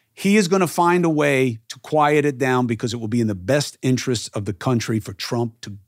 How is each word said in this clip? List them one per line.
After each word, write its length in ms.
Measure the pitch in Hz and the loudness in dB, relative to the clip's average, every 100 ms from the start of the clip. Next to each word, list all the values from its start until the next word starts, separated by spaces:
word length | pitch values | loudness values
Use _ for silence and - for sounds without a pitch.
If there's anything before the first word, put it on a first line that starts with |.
| _ | _
he 240 | - 196 214 | -4 2 4
is 120 | 175 | 4
gonna 180 | 190 170 | 2 0
find 360 | - 175 180 | 2 2 4
a 60 | 165 | 2
way 480 | 151 147 135 131 113 - | 2 2 2 2 -2 -10
to 100 | - | -18
quiet 440 | - 151 147 151 | -2 2 4 4
it 140 | 147 127 | 2 0
down 280 | 135 127 123 | 0 2 0
because 280 | 110 123 | -2 -4
it 40 | 120 | -6
will 100 | 110 | -2
be 120 | 120 | 0
in 60 | 110 | 0
the 80 | |
best 420 | 95 92 143 - - | -2 0 0 -2 -4
interest 480 | 131 127 - 123 - | -2 0 -2 -4 -4
of 100 | 117 | -8
the 80 | 104 | -8
country 480 | 101 - 120 117 110 | -4 -2 -2 -2 -4
for 120 | - | -6
Trump 480 | 95 - 120 117 - | -10 -6 -4 -4 -8
to 140 | - 101 | -16 -16